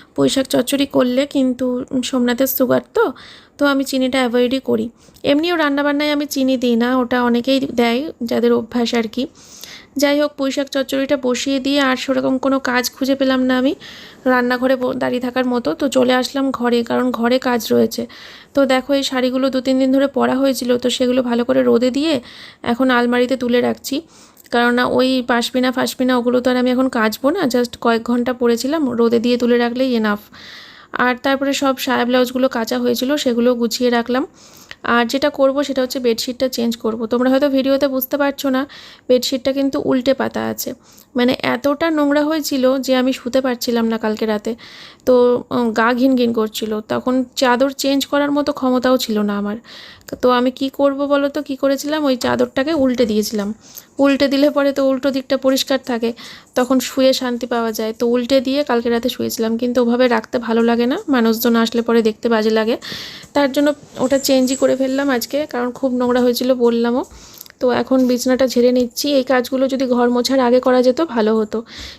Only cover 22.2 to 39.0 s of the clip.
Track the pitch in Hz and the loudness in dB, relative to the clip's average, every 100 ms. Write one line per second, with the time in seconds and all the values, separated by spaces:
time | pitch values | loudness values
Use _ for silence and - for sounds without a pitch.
22.2 | - - - - - 240 262 240 240 247 | -4 -20 -20 -10 -4 0 2 2 2 0
23.2 | 247 262 247 240 240 226 - 277 - - | 0 0 0 0 0 -4 -6 -8 -8 -20
24.2 | - _ - 240 240 240 247 247 262 262 | -20 _ -4 0 2 2 0 2 2 0
25.2 | 240 240 240 254 254 254 247 - 254 254 | 0 -2 0 -2 -2 -2 -4 -2 0 0
26.2 | 240 247 247 247 247 254 262 247 220 214 | 0 0 0 0 0 0 0 0 -2 0
27.2 | 269 381 285 247 240 - 240 226 226 240 | -2 0 0 0 -2 -2 0 0 0 -2
28.2 | 240 247 240 233 262 330 269 226 233 233 | -2 0 0 0 0 -2 -2 0 2 2
29.2 | 240 247 240 240 240 247 262 233 214 208 | 2 0 2 2 0 0 0 0 0 -2
30.2 | - - - - - - - - 247 247 | -8 -20 -20 -20 -20 -20 -12 -2 -2 0
31.2 | 277 269 277 277 269 262 - 240 240 254 | 0 0 0 0 0 -2 -2 -2 2 2
32.2 | 247 254 262 240 226 247 247 233 254 294 | 0 0 -2 -2 -4 -2 0 0 0 0
33.2 | 262 233 240 240 233 233 247 233 233 254 | 0 2 2 2 -2 0 0 0 0 -2
34.2 | 339 - - - - - - 233 233 269 | -4 -10 -20 -20 -20 -10 -2 0 0 0
35.2 | 294 285 269 269 285 262 254 269 247 226 | -2 2 2 2 -2 -2 -4 -2 -2 -2
36.2 | - 240 262 254 233 233 226 226 226 240 | -4 -4 -4 -2 -4 -2 -4 -4 -4 0
37.2 | 254 269 294 269 269 269 285 262 254 285 | 2 2 2 2 2 2 0 -2 -4 -2
38.2 | 285 277 277 262 285 - - - | -2 -2 -2 -2 -4 -12 -20 -20